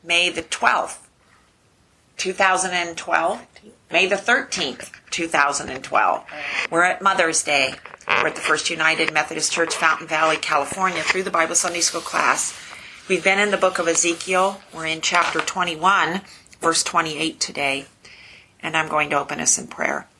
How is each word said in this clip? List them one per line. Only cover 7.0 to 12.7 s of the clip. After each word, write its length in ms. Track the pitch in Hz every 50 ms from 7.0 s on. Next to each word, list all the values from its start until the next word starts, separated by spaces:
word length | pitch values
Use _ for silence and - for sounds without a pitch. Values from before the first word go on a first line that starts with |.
Mother's 440 | 190 196 190 190 175 160 160 - -
Day. 300 | - 147 139 131 131 131 - - - - - - -
We're 180 | - - 147
at 80 | 156 -
the 60 | -
First 300 | - - 156 151 - -
United 420 | 175 160 160 160 160 156 165 160
Methodist 400 | 156 156 151 - 165 156 151 -
Church, 200 | - - 165 165
Fountain 360 | - - 170 160 156 - 170 160
Valley, 280 | 160 156 160 160 156
California, 680 | 160 - - 156 147 139 135 - 196 185 185 180 160
through 200 | 156 - - 185
the 80 | 190 190
Bible 240 | 175 170 160 160 170
Sunday 260 | - - 180 170 175
School 200 | 165 - - 165
class. 520 | - - - 151 151 127 131 - - - - - - -